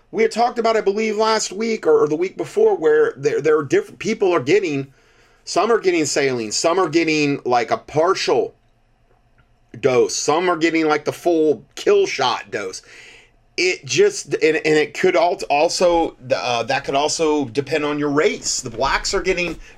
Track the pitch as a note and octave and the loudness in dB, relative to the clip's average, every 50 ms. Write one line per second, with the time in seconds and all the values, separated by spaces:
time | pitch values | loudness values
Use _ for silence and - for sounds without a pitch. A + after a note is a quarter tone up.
0 | _ _ - G3+ A3+ A3 - G#3+ A#3+ B3 - A#3+ A3 A3+ A3 G#3+ F#3 G3 G3 G#3+ | _ _ -2 -2 -2 0 0 0 -2 -2 -2 -2 -2 0 0 2 0 0 0 0
1 | A3+ A3 G3+ G#3 A3 A3 A3 G#3+ - - F#3 G3 A3+ A#3 A3 - - D#3+ D3+ - | -2 -2 -2 0 0 0 0 0 -2 -4 -6 -6 -4 -4 -4 -2 2 2 4 4
2 | D3 D3 D3+ D#3+ F3+ F#3+ - - E3 C3+ - G3+ A3+ A3 - E3+ D#3 D#3 D3+ D#3 | 4 2 0 -2 -2 -4 -4 -8 -10 -4 0 2 4 4 2 2 2 4 4 4
3 | D3+ - - C3 C#3 C#3 - - C#3+ D#3 D#3 D#3 D3 C3+ F3 G3+ G#3 - - - | 4 2 0 -6 -10 -6 -6 -2 2 2 2 2 0 0 -2 -2 -2 -4 -14 -8
4 | - F#3+ A3+ A3 G#3 F#3 F3 D#3+ B2+ C3 F#3+ G#3 G3 D#3+ C#3+ C#3 C#3 - _ _ | -6 -6 -2 0 0 2 2 0 2 2 2 2 2 0 -4 -4 -6 -8 _ _
5 | _ _ _ _ _ _ _ _ _ - - E3+ F#3+ A3+ A#3 G3+ F3 F#3 F3 E3 | _ _ _ _ _ _ _ _ _ -4 -2 -2 2 2 2 2 2 2 2 2
6 | D3+ C3 - D#3+ C#3 C3+ B2+ A#2+ A2 G#2+ G#2 - - E3 E3+ F#3+ F#3 D#3+ D3 E3+ | 0 0 0 0 0 0 0 -2 -4 -4 -4 0 0 2 2 2 0 2 0 0
7 | E3+ D#3+ D#3 D3+ D3 C#3+ C#3+ - - B2 B2 A#2+ A#2 - A#2 A2 - - - D3+ | 0 2 0 0 0 0 -2 -2 -2 0 0 0 0 0 -2 -4 -4 -4 -2 0
8 | D#3+ F3+ F#3+ - - F#3 D3+ A#2+ F#2+ - - _ _ _ _ _ _ _ _ _ | 2 2 0 0 0 0 0 0 0 -2 -8 _ _ _ _ _ _ _ _ _
9 | _ _ _ _ _ _ _ _ _ _ _ _ _ _ - A#2 - - B2+ A#2+ | _ _ _ _ _ _ _ _ _ _ _ _ _ _ -16 -2 -2 2 4 4
10 | A2+ - - - - - D3 E3+ F#3 F3+ F3 D#3+ D#3+ E3 D#3+ D#3+ D#3 D3+ D3+ D3 | 2 2 0 -2 0 0 0 2 2 0 0 2 0 0 2 2 2 2 0 0
11 | - C#3+ C3+ - - F3 E3+ D#3+ D#3 D#3 C#3 - - _ _ - - - G3+ G3+ | -2 -4 -8 -2 0 0 2 4 4 2 2 0 -4 _ _ -4 0 2 2 2
12 | G3 - - - C3+ B2 A2 - - G#2 A2 A2 G2+ F#2 F#2 - - - - - | 2 0 0 0 0 0 0 -2 -6 -8 -8 -8 -8 -8 -12 -14 -18 -20 -20 -20
13 | - - - - - _ _ _ _ _ _ - F3 F#3 F3 - - C3 A#2+ D#3+ | -20 -20 -20 -20 -20 _ _ _ _ _ _ -2 -2 -2 -2 -4 -6 -4 2 2
14 | G3+ G3+ - - - C#3+ D3+ - D3 D#3+ D#3 D#3+ - D#3 D3+ D3+ D3 D3 - - | 2 2 2 -2 -6 -6 -2 0 2 2 2 2 0 2 2 2 2 0 -2 0
15 | - F#3 E3+ E3 E3 F3 F3+ F3 - - C#3+ C#3+ D#3+ F3 - - F#3+ F3 E3+ E3+ | 0 2 2 4 2 2 0 -4 -4 -2 0 0 2 0 2 2 2 2 2 2
16 | E3 - - - B2+ B2 B2+ F#2+ - B2 A#2+ A#2 A2+ A2+ B2+ C3+ - - C#3 C#3 | 0 -2 -4 -10 -6 -4 -4 -2 -2 -2 -2 -2 -2 -2 -4 -4 -2 -2 0 0
17 | D3 D3+ - - E3 D3+ D3+ D3+ C#3 A#2 A2 C#3+ C3 - D#3+ D3+ D3 D3 D3 D3 | 0 0 0 0 0 0 2 0 -2 -2 -4 -6 -4 -2 -4 -2 -2 -2 -4 -2
18 | D3 D3 C#3+ D3 D#3+ A3 B3+ - - - - - - A#2+ G#2+ A2 C3+ - F#3 G#3 | -2 0 0 2 2 2 0 -2 -6 -6 -6 -6 -8 -8 -4 -2 -2 0 0 -2
19 | - - - F#3+ - F#3 F3+ F3 F3 E3+ D#3+ - - - - | -2 -2 -4 -2 -2 -2 -2 -2 -4 -6 -8 -12 -16 -20 -20